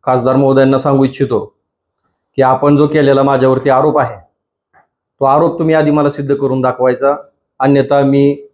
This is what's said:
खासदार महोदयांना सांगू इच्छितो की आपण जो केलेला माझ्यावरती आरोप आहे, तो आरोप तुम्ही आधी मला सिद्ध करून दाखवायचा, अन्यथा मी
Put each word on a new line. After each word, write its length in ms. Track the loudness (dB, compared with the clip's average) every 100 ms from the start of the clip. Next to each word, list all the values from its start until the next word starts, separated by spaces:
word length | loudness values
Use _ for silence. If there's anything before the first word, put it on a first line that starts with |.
खासदार 320 | -2 -2 0 0
महोदयांना 420 | 2 2 2 0
सांगू 260 | 0 0
इच्छितो 520 | 0 -2 -4 -4 -6 _ _ _ _ _ _ _ _ -2
की 60 |
आपण 340 | 0 2 2 2
जो 120 | 2
केलेला 360 | 0 0 2
माझ्यावरती 460 | 0 0 0 0 0
आरोप 300 | 0 0 -2
आहे, 160 | -4 -8 _ _ _ _ _ _ _ _ _ _
तो 60 | 0
आरोप 340 | 2 0 -2
तुम्ही 160 | -2 0
आधी 160 | 0
मला 180 | 0 -2
सिद्ध 260 | -4 -6 -4
करून 260 | -2 -2
दाखवायचा, 540 | -4 -2 -2 0 -2 -2 -8 _ _ _
अन्यथा 420 | 0 2 2 0
मी 460 | 2 2 0 -2 -12